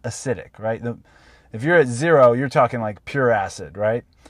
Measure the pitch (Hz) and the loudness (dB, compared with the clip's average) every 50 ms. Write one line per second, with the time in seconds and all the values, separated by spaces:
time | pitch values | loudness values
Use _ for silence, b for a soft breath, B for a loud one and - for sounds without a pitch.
0 | - 113 - - - 131 110 85 - - _ - 107 110 113 - 117 120 117 - | -10 -10 -10 -8 -6 -6 -6 -6 -10 -16 _ -8 -6 -6 -6 -6 -6 -10 -10 -10
1 | b b b b b b b b b b - 110 127 160 175 165 139 123 117 120 | b b b b b b b b b b -12 -6 0 2 4 4 4 2 -2 -2
2 | 156 170 160 139 127 120 120 127 143 127 - 151 123 113 127 117 110 107 101 - | 0 4 6 6 6 6 4 2 -2 -2 0 0 0 0 -2 -4 -8 -8 -10 -12
3 | _ - - 143 131 117 113 101 95 95 - - 85 71 - 101 104 107 117 120 | _ -8 -4 0 0 2 2 0 -2 -4 -10 -14 -16 -14 -6 -4 -2 -2 -2 -2
4 | - _ b b b | -6 _ b b b